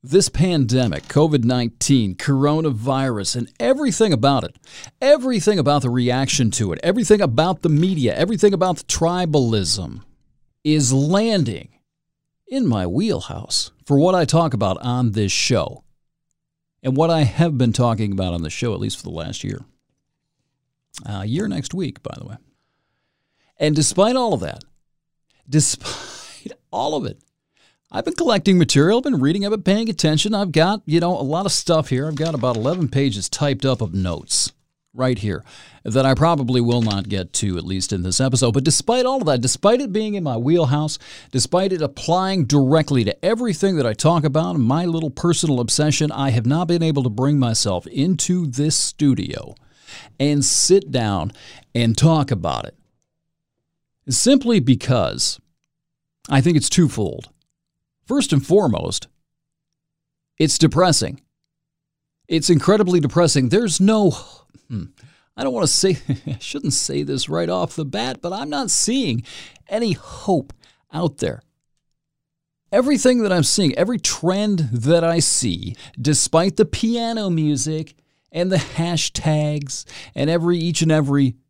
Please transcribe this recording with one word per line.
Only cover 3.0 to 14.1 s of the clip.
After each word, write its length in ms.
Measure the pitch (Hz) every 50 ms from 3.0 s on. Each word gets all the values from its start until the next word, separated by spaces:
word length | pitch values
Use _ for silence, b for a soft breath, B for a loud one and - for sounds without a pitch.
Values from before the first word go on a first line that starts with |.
| 135 135 120 104 95 - -
and 160 | 123 117 - _ _
everything 540 | 233 240 269 277 311 262 180 - 220 214 160
about 320 | 117 110 139 139 127 82
it, 120 | 85 - _ B B B B B B B _
everything 580 | - 269 294 302 247 262 247 208 156 208 208 180
about 240 | 135 143 147 143 127
the 80 | 123
reaction 600 | 120 127 123 123 123 131 135 131 - - 131 110 -
to 200 | - 113 95 80
it, 80 | - -
everything 380 | 165 196 240 220 - 208 208
about 420 | 202 147 113 123 156 180 185 - -
the 60 | 175
media, 460 | 156 143 165 190 190 156 131 110 67
everything 380 | - 151 185 226 170 - 208 196
about 240 | 170 185 185 175 -
the 60 | -
tribalism 1160 | _ - - 165 165 175 180 180 165 151 151 131 117 113 107 95 82 76 101 90 67 57 110 - - _ _ _ _ _ _ _ _ _ _ _
is 300 | 151 151 156 139 120 131
landing 760 | 135 139 151 180 202 220 233 220 190 156 117 98 71 - - _ _ _ _ _ _ _ _ _ _ _ _ _ _ _
in 200 | - 254 277 247
my 200 | 160 117 101 92
wheelhouse 880 | 87 90 131 202 226 - 85 - - - - - - - - - - _ _ _
for 140 | - 143 139
what 160 | 156 185